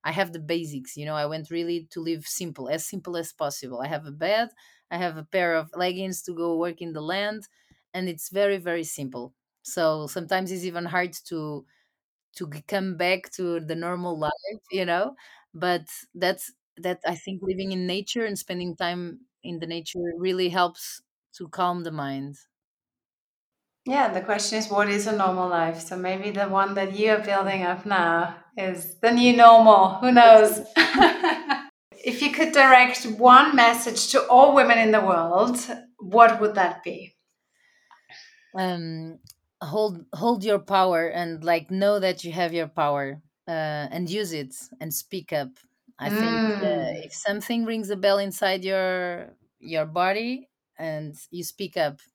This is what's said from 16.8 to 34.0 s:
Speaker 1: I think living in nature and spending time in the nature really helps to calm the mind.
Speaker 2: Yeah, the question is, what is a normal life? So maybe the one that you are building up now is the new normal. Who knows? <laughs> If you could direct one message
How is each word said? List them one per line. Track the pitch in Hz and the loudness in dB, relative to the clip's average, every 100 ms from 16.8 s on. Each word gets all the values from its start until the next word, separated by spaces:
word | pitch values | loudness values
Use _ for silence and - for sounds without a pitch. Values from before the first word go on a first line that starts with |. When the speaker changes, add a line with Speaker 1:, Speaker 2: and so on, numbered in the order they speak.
| 180 175 160 | -8 -6 -6
Speaker 1:
I | 165 | -8
think | - 190 | -12 -10
living | 190 185 190 | -6 -6 -6
in | 185 180 | -4 -4
nature | 185 202 240 226 | -6 -6 -6 -6
and | 196 | -8
spending | - 180 180 165 | -10 -8 -8 -6
time | 175 175 175 - _ _ | -6 -6 -10 -14 _ _
in | 180 170 | -14 -12
the | 165 | -10
nature | 165 160 180 175 165 | -10 -10 -10 -8 -6
really | 185 185 180 | -4 -2 -2
helps | 180 175 175 - - _ _ _ | 0 -2 -2 -16 -18 _ _ _
to | - 170 | -20 -14
calm | 190 180 175 | -4 -4 -4
the | 165 | -8
mind. | 156 139 139 139 139 _ _ _ _ _ _ _ _ _ _ _ _ _ _ - | -8 -8 -10 -12 -16 _ _ _ _ _ _ _ _ _ _ _ _ _ _ -4
Speaker 2:
Yeah, | 277 226 | 0 0
the | 185 | -2
question | 190 214 - 220 | -4 -4 -2 -4
is, | 214 | -2
what | 202 208 | 0 2
is | 202 208 | 0 -2
a | 208 | 0
normal | 190 185 180 | 0 0 0
life? | 170 165 165 | 0 -2 -4
So | - 185 | -10 -8
maybe | 185 190 208 | -6 -4 -6
the | 196 196 | -4 -2
one | 190 196 | 0 0
that | 196 196 196 | -2 -6 -2
you | 220 | 0
are | 214 | 0
building | 202 196 196 196 | 0 -2 -2 -2
up | 180 185 | -4 -4
now | 208 190 170 170 170 - _ - | -2 0 2 0 -2 -8 _ -8
is | 190 175 - - | -8 -8 -12 -2
the | 226 | 0
new | 240 247 240 | 4 4 10
normal. | 233 226 220 202 190 190 | 12 12 10 8 6 2
Who | 254 | 4
knows? | 240 233 220 214 - - - | 10 12 12 10 0 -2 0
<laughs> | - 262 349 - 349 320 - 269 - _ _ - 254 | 2 4 4 4 -2 -4 -4 -6 -6 _ _ -10 -8
If | 247 | -4
you | 285 | -4
could | - 311 | 0 2
direct | 294 269 254 247 - 240 | 6 10 10 8 0 -8
one | 214 247 254 302 277 | 4 8 10 8 6
message | 233 240 240 - | 4 4 -4 -4